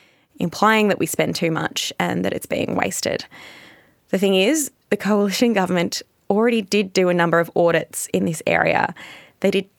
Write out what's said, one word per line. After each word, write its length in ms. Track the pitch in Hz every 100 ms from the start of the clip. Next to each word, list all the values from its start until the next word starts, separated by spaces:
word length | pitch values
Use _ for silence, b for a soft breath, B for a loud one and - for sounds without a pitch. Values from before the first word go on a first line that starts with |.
| b b b -
implying 500 | 175 - 214 220 208
that 120 | 175
we 60 | 160
spend 300 | - 160 165
too 160 | 165
much 400 | 156 156 - - -
and 240 | 175 175
that 80 | 190
it's 140 | - -
being 300 | - - 180
wasted. 500 | - - - - - B B B B B B B B
The 100 | 196
thing 180 | 196 190
is, 360 | 202 320 262 _ -
the 60 | 202
coalition 560 | 196 208 202 185 240
government 500 | 196 180 180 180 - - _ -
already 320 | 202 233 233
did 320 | 190 208 190
do 160 | 196 180
a 40 |
number 260 | 175 170 170
of 120 | 170 -
audits 500 | 170 165 - - -
in 100 | 185
this 180 | 190 160 -
area. 480 | 165 165 170 - - B B B B
They 100 | 196
did 180 | 196 190